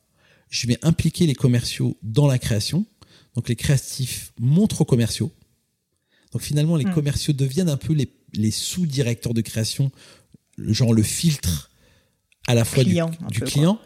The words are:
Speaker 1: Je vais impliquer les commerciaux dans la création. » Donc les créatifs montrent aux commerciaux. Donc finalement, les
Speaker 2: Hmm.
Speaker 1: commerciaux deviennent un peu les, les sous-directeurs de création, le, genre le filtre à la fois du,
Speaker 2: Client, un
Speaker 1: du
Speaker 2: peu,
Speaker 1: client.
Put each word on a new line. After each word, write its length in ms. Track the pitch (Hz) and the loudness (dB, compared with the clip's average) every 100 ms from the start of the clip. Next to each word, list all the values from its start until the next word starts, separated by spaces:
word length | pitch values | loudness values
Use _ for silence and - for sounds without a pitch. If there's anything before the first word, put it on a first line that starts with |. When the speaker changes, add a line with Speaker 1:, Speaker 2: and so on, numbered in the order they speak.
| _ _ _ _ _ | _ _ _ _ _
Speaker 1:
Je 180 | - 120 | -6 -2
vais 120 | 120 | 0
impliquer 440 | 156 165 165 - 170 | 2 2 0 2 0
les 80 | |
commerciaux 600 | 127 127 120 - - 127 - | 2 2 2 0 -2 -4 -4
dans 240 | 110 110 147 | -4 2 2
la 120 | 127 | 2
création. » 480 | - 104 - 156 220 _ _ _ _ - | 0 -2 0 -2 -4 _ _ _ _ -8
Donc 120 | - | -4
les 80 | 117 | -4
créatifs 760 | - 139 - - 127 - - - | 2 0 0 -6 -6 -6 -12 -4
montrent 400 | 120 156 214 - | 2 4 2 2
aux 40 | 156 | 2
commerciaux. 440 | 123 117 - 110 - _ _ _ _ _ _ _ _ _ | 2 2 -2 -6 -6 _ _ _ _ _ _ _ _ _
Donc 80 | 117 | -8
finalement, 340 | - 147 156 165 | -2 0 2 2
les 100 | 165 | 0
Speaker 2:
Hmm. 80 | |
Speaker 1:
commerciaux 380 | 170 147 - - | 0 0 -2 -2
deviennent 340 | 139 135 135 180 | 0 0 0 0
un 80 | 135 | -2
peu 160 | 123 | 0
les, 160 | 156 127 - _ | 0 0 -6 _
les 180 | - 107 | -2 -2
sous-directeurs 840 | 107 - 180 170 135 120 113 120 | 0 -6 -2 -2 0 -2 -2 -2
de 60 | 117 | -2
création, 500 | 110 113 110 - 139 - - - _ _ _ - | -2 -4 -4 -2 -4 -4 -18 -20 _ _ _ -12
le, 160 | - | -4
genre 200 | 107 120 | 0 4
le 80 | 113 | 4
filtre 680 | 107 - 165 143 90 78 - _ _ _ _ _ _ _ - | 2 0 0 0 -2 -4 -8 _ _ _ _ _ _ _ 0
à 80 | |
la 100 | 120 | 2
fois 180 | 113 - | 2 2
du, 80 | 131 | 4
Speaker 2:
Client, 200 | 170 165 165 | 2 0 -4
un 40 | 104 | -6
Speaker 1:
du 120 | 107 | -4
Speaker 2:
peu, 60 | 131 | -2
Speaker 1:
client. 320 | 139 160 220 | 2 2 2